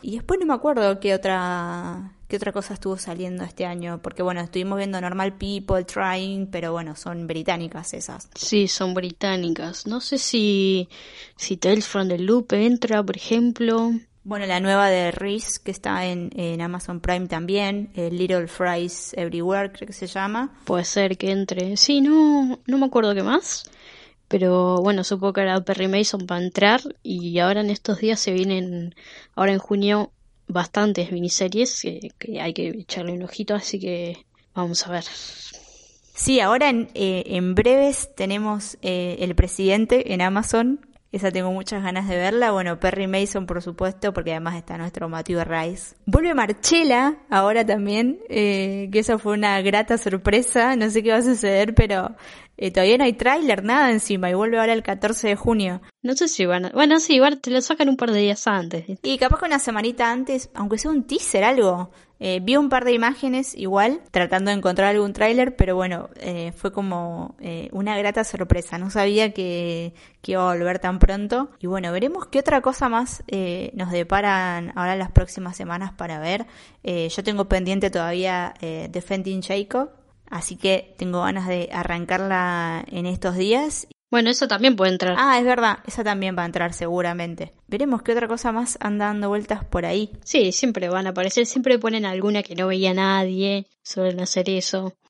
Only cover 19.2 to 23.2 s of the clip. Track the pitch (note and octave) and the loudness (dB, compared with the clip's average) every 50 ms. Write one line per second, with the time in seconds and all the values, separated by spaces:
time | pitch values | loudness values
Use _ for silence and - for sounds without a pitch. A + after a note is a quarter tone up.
19.2 | F3 E3+ E3 E3+ E3+ F3+ F#3+ G3 G3+ G3 G3 - G3 G#3 G3+ - G3 F3 - G3 | -6 -6 -4 -4 -2 -2 0 -2 -2 -4 -8 -12 -16 -16 -12 -12 -12 -10 -6 -6
20.2 | F#3+ G3+ G#3+ A3+ C4 C#4 - - - - F3+ F3 F3 - - G#3 G3 F#3+ F#3+ - | -6 -4 -4 -4 -6 -6 -8 -10 -6 -4 -2 -2 -2 0 0 2 2 2 0 -2
21.2 | - F#3+ G3 G3 G3 - F#3 F#3 F3+ F#3+ G3+ G3 - - C#4+ C#4+ C4+ D4 D#4 D#4 | -2 -2 0 -2 -2 -2 -4 -4 -4 -4 2 2 4 4 6 6 6 6 6 8
22.2 | D#4 D4+ D4 C#4+ C4+ B3+ B3 - - - C4 C4+ C4+ C4+ - A#3+ A3 G#3 G3+ G3 | 8 6 6 4 2 0 -2 -4 -2 0 2 2 2 4 4 4 4 4 2 2